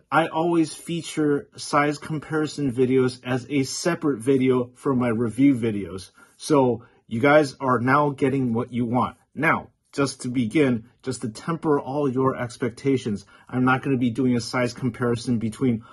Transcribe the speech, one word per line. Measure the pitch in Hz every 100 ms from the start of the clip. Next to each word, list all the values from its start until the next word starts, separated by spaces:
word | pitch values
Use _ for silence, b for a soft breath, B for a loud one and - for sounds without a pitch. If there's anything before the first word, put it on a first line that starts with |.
| -
I | 147 160
always | 156 170 170 151
feature | - - 170 - - 151 143 - -
size | - 151 147 143
comparison | - 156 - 151 151 - 143
videos | 120 127 131 127 -
as | 127 127 110
a | 143
separate | 135 - 175 170 151 120
video | 117 135 127 127 120 -
from | 147 127
my | 123
review | 113 120 110 139 127
videos. | 117 104 90 95 - _ b b
So | - 147 127 113 B B B
you | 113
guys | 143 151 139 -
are | 135 123
now | 123 143 147
getting | 139 139 139 127
what | 113 123
you | 120 120
want. | 123 104 - _
Now, | - 160 113 - _ _
just | - 139 -
to | 127
begin, | 123 110 156 139 117 113 _
just | - 120
to | 117
temper | - - 160 160 143
all | - 143 143
your | 123 131 127
expectations, | 120 - 120 - 139 135 123 101 - B B
I'm | 123 127
not | 131
gonna | 151 131
be | 123
doing | 113 127 120
a |
size | - 127 120
comparison | - 127 110 120 117 127 117
between | 113 - 131 110 B